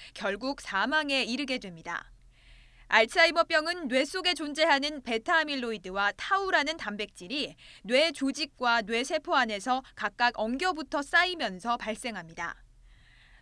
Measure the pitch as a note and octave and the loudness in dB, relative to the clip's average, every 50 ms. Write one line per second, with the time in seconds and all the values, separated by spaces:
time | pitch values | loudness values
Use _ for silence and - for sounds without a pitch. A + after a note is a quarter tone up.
0 | - - - - A3 G3 G3+ G3+ A#3+ C4+ C#4+ - - - G3+ F#3+ G#3 B3+ D#4 D#4 | -20 -18 -14 -6 -4 -4 -4 -2 -4 -6 -6 -6 -8 -4 -2 0 0 2 2 0
1 | D4+ C#4+ C#4 C4+ A#3+ G3+ A#3+ B3 D4 C4 B3 B3+ G#3 F#3+ F3 E3 E3 E3+ E3+ - | 0 0 0 0 0 -2 -2 -4 -4 -4 -4 -6 -6 -10 -14 -14 -12 -8 -8 -8
2 | - - - - - - _ _ - - - - - - - - - - - A3 | -8 -10 -20 -20 -20 -20 _ _ -20 -20 -20 -20 -20 -20 -20 -20 -6 4 6 6
3 | A3+ A3+ - F#4 E4 E4+ D#4+ E4+ E4 - E4 D#4 D#4 E4 F4 F4+ E4 A3+ B3 C4+ | 6 6 6 6 6 6 6 4 2 4 4 2 2 2 -2 -4 -4 0 2 2
4 | D4+ C#4+ - F#4 D4+ F4+ F4+ - D#4+ D4 C#4+ D#4+ D#4 E4 C#4+ C#4 C#4 D4+ D#4 C#4+ | 2 2 0 -2 0 0 0 0 -2 -6 0 2 4 6 6 4 2 -2 -6 -6
5 | - A#3 A#3 A3+ A3+ - F4 D#4+ D#4 D4+ C#4+ C4+ B3 A#3 A3 G3+ E3+ F#3 F#3 G3 | -6 -4 -4 -2 0 2 2 2 2 2 -2 -4 -4 -4 -6 -6 -8 -8 -4 0
6 | G3+ G3+ G3 - - - G4 G4 G4 F#4 F#4 D#4 C#4+ D4+ D#4+ E4 - G#3+ G#3 G3+ | 0 0 0 -2 -2 0 0 2 2 2 2 2 2 0 -4 -6 -6 -8 -6 -6
7 | G#3+ G3+ - - F3+ F3+ A#3+ D4+ B3 C#3+ E3 _ - - - - - F#3 B3 C4+ | -8 -8 -10 -16 -12 -8 -6 -6 -6 -6 -8 _ -20 -20 -20 -16 -6 0 2 4
8 | D#4 E4+ - - C#4 C4+ C4+ - - - _ - B3+ A#3+ A#3 A#3 G#3+ F#3 A3+ A#3 | 4 2 0 -2 -4 -4 -2 -4 -6 -8 _ -4 0 2 2 2 0 0 -2 -2
9 | C4+ - F4 D#4 - F4 E4+ C#4 B3 A3 G#3 G3 G3 C4 B3 C4 C4 - - - | -2 -2 -4 -4 -2 0 2 2 2 2 -2 -4 -2 0 -2 -2 -2 -8 -12 -6
10 | - G#3 - - A#3+ A#3+ A#3+ - G#3+ A3 B3 C#4 F4+ F#4 F4 D#4 D#4 - - D4 | -6 -6 -2 0 0 0 2 0 -4 -2 -2 0 0 0 0 -2 -4 -4 -4 -4
11 | C#4+ - - E4+ F4 F#4 F4+ E4 C#4 G#3 F#3 F3+ F#3 A#3 A#3 A#3 - A3 A3 A3 | -4 2 4 4 4 4 0 -2 -4 -4 -6 -6 -4 -4 -2 -2 -2 -6 -6 -6
12 | - A#3+ G#3+ F#3 E3 D#3+ E3 F3 E3+ E3 - - - - _ _ - - - - | -6 -8 -8 -8 -12 -12 -10 -8 -8 -8 -8 -12 -16 -20 _ _ -20 -20 -20 -20
13 | - _ - - - - - - | -20 _ -20 -20 -20 -20 -20 -20